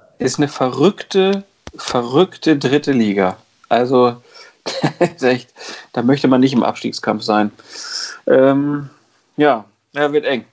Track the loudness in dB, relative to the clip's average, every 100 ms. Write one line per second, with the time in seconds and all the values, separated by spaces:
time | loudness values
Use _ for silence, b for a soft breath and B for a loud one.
0 | _ _ -4 -2 -4 -2 -4 2 0 0
1 | -4 0 0 -2 -8 _ -20 -14 -6 -4
2 | 0 2 2 0 0 0 2 0 0 0
3 | 0 0 -2 -4 _ _ _ 0 2 2
4 | 2 0 B B B B -12 -4 -4 -2
5 | -4 0 -2 -2 -4 B B B B -2
6 | 0 2 4 4 4 2 0 -2 -8 -6
7 | -6 -4 0 0 0 -4 B B B B
8 | B B 2 4 4 2 -2 -4 -8 b
9 | b _ _ 0 2 2 -4 _ _ -4
10 | 0 0 -2 -4 -6